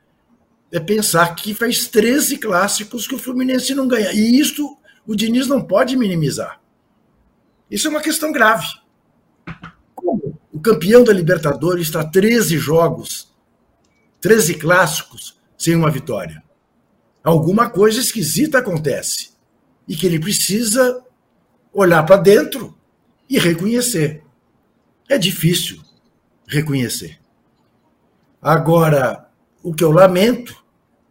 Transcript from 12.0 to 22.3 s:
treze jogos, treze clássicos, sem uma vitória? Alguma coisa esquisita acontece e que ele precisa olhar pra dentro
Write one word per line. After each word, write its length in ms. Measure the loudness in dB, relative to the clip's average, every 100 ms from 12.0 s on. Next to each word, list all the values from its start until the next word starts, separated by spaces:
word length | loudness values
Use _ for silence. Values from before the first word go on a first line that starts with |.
treze 540 | -2 2 2 2 0 -2
jogos, 760 | 0 2 2 -2 -10 -14 -16 _ _ _ _ _ _ _ _ -6
treze 340 | 2 2 2
clássicos, 840 | -2 2 2 2 -2 -10 -18 -20 -20 _ -8
sem 200 | 0 2
uma 140 | 2
vitória? 520 | -2 -6 -8 -8 -14 _ _ _ _ _ _ _ _
Alguma 480 | 0 2 2 0 0
coisa 300 | 2 2 2
esquisita 580 | -4 -4 -4 -2 0 0
acontece 760 | -2 -4 -4 -6 -6 -10 -12 _ _ _ _ _ -14
e 80 | -4
que 80 |
ele 140 | -2 0
precisa 840 | -2 -4 -2 -2 -2 0 0 -2 -10 _ _ _ _ _ _
olhar 300 | 0 4 4
pra 140 | 6 6
dentro 600 | 6